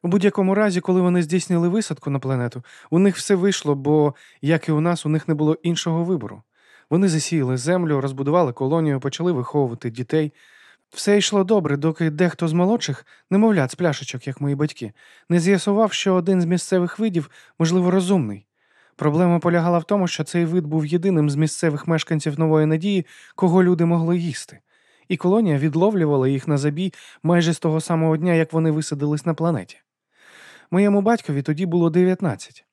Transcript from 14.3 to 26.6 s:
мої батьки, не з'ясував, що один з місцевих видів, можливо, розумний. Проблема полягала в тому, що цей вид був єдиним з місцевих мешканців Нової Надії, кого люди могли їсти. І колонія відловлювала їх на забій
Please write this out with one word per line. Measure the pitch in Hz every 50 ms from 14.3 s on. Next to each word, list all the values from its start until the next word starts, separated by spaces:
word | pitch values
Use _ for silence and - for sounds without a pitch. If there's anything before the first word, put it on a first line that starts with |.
| 127 -
мої | 143 143 143
батьки, | 127 151 147 - - 135 104 - _ - - - _ _ _
не | 170 175
з'ясував, | 160 185 202 185 - 208 202 208 226 202 -
що | - - 196 185
один | 185 170 185 190 180
з | 175
місцевих | 165 185 175 - - 190 185 175 170 - -
видів, | 220 226 180 170 143 - _ - - _ _ _
можливо, | 165 160 175 185 180 180
розумний. | 180 196 180 180 202 180 131 104 101 101 _ _ _ _ _ _ _ _ _ _ _
Проблема | - 143 151 147 160 180 175 170 170
полягала | 156 170 170 175 165 175 175
в | 170 160
тому, | - 208 202 185
що | 170 - - 151
цей | - - 175 170
вид | 160 170 185 160
був | 147 151 160 151
єдиним | 147 165 175 165 196 185 156 151 147
з | 139
місцевих | 147 156 151 - - - 160 147 151 -
мешканців | 170 165 156 - - 165 156 - 160 143 147
Нової | 165 156 156 156 156
Надії, | 156 156 160 165 202 202 185 160 _ - - - - _
кого | - 196 180 165 190 185
люди | 180 180 165 170
могли | 170 170 170 165 165 175
їсти. | 180 170 170 131 - - - - - _ _ _ _ _ _ _ _ _
І | _ 180
колонія | - - 180 196 226 226 180 147
відловлювала | 135 143 160 139 165 180 214 214 190 165 151 147 135 131
їх | 135 139 135 -
на | 156 147
забій | 139